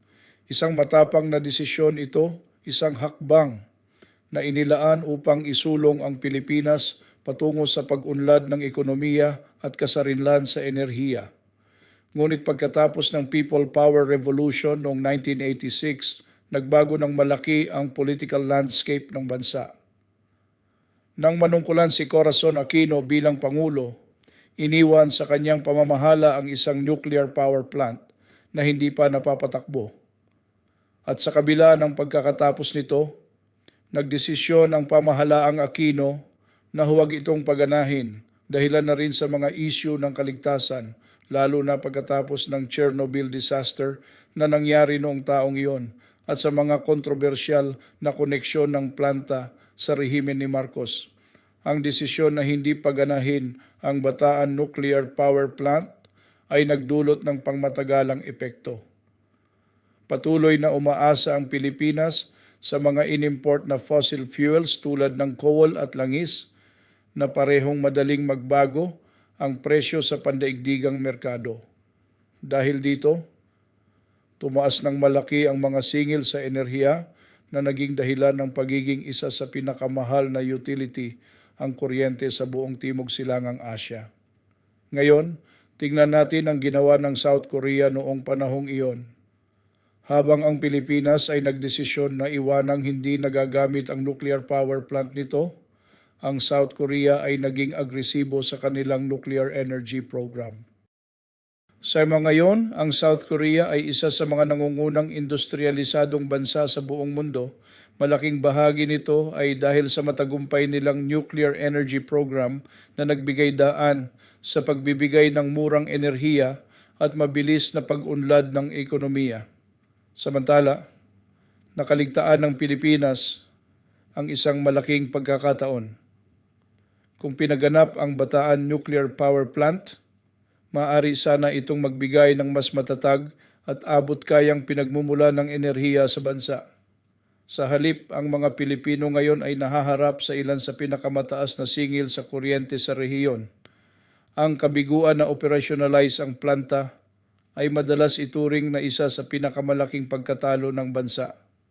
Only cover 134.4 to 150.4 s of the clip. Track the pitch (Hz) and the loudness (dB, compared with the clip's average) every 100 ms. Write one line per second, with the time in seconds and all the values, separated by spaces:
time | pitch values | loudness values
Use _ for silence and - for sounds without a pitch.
134.4 | 147 147 131 143 131 143 147 147 147 143 | 6 2 -2 -4 -2 -2 -2 2 4 4
135.4 | 147 147 143 131 143 139 135 143 135 135 | -2 -2 -2 -2 2 4 2 0 -6 -6
136.4 | 123 131 - _ _ _ _ _ _ _ | -6 -8 -10 _ _ _ _ _ _ _
137.4 | _ - 135 143 156 156 - 143 147 143 | _ -6 0 2 2 0 -6 -6 -4 0
138.4 | 143 143 139 135 147 143 147 143 147 151 | 0 -2 -4 -2 -2 -2 0 2 2 2
139.4 | 135 139 135 143 139 139 143 143 - 139 | 0 -4 -2 0 0 0 0 0 -6 -4
140.4 | 139 139 135 127 143 139 139 139 135 139 | -2 -4 -6 -8 -6 -4 -4 -4 -4 -4
141.4 | 139 - 127 147 143 143 135 135 - 139 | -6 -6 -6 -4 -2 -2 -4 -6 -8 -8
142.4 | 135 139 131 135 - 131 131 139 139 117 | -2 -2 -2 -6 -6 -4 -4 0 0 -2
143.4 | 107 _ _ _ _ _ _ _ _ - | -8 _ _ _ _ _ _ _ _ 0
144.4 | 156 143 147 143 139 151 160 151 147 139 | 0 2 0 0 0 2 4 4 2 0
145.4 | 147 147 131 147 143 143 143 - 139 127 | 0 0 0 -2 2 4 4 0 -8 -6
146.4 | 143 139 135 139 131 - _ _ _ _ | -2 -2 -2 -4 -4 -12 _ _ _ _
147.4 | _ - 147 147 143 147 147 151 139 151 | _ -6 -2 -2 0 2 2 0 -6 -2
148.4 | 147 147 147 143 143 127 143 - 127 143 | 0 0 -2 -4 -4 -2 -2 -2 -8 -4
149.4 | 143 135 139 143 135 143 131 135 127 127 | -4 -4 -2 -2 -2 -4 -6 -8 -6 -4